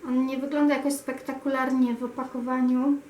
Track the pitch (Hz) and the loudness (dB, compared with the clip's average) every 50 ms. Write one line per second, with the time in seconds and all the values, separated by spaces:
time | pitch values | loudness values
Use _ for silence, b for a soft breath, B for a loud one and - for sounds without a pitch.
0 | - 262 247 254 262 262 269 262 277 285 302 294 294 294 277 262 - 285 285 - | -4 0 0 0 2 0 -2 -4 -4 -2 0 2 4 4 4 2 0 -2 -2 -2
1 | - - 254 - - - 262 - - 277 269 262 262 262 254 262 254 240 233 233 | -6 -8 -8 -6 -6 -8 -8 -4 -2 -2 0 0 0 2 4 2 4 2 2 -2
2 | 247 240 - - 262 - - 254 240 247 254 254 254 254 254 247 262 285 285 285 | -4 -6 -6 -6 -8 -6 -6 -6 -4 -2 0 2 2 2 4 4 4 2 2 0
3 | 285 | -2